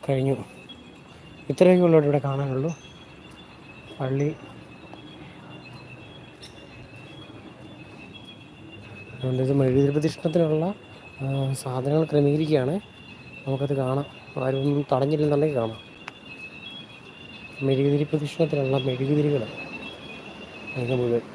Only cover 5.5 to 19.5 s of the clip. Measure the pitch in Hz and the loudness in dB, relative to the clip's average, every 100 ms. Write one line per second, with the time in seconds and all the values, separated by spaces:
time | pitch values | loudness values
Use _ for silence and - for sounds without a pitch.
5.5 | - - - - - - - - - - | -16 -16 -16 -16 -18 -18 -18 -20 -18 -18
6.5 | - - - - - - 151 - - - | -18 -18 -18 -18 -18 -18 -16 -16 -16 -18
7.5 | - - - - - - - - - - | -18 -18 -16 -18 -16 -16 -16 -16 -18 -18
8.5 | - - - - - - 127 131 127 131 | -18 -16 -16 -16 -16 -14 -6 -2 0 2
9.5 | 139 131 131 139 143 156 - 165 170 160 | 4 6 6 4 4 0 0 0 4 4
10.5 | 156 170 208 - - - - 135 135 135 | 4 0 -4 -12 -18 -18 -6 -2 0 0
11.5 | 135 131 127 135 156 151 147 143 151 156 | -2 -2 -2 2 2 4 4 4 4 4
12.5 | 151 127 185 - - - - - - - | 4 4 0 -4 -20 -18 -18 -18 -10 -4
13.5 | 135 135 139 127 135 147 - - - 131 | -2 0 2 2 0 -2 -10 -10 -2 0
14.5 | 135 143 143 139 131 139 156 151 143 156 | 2 2 2 2 2 4 4 4 4 4
15.5 | 135 113 110 - - - - - - - | 2 0 -4 -16 -16 -16 -16 -18 -16 -16
16.5 | - - - - - - - - - - | -14 -14 -14 -16 -18 -18 -18 -18 -16 -16
17.5 | - 135 135 139 143 147 156 147 - 160 | -4 2 4 4 4 2 0 -2 0 2
18.5 | 147 135 135 131 127 135 151 147 143 - | 2 2 2 2 0 2 4 4 2 -2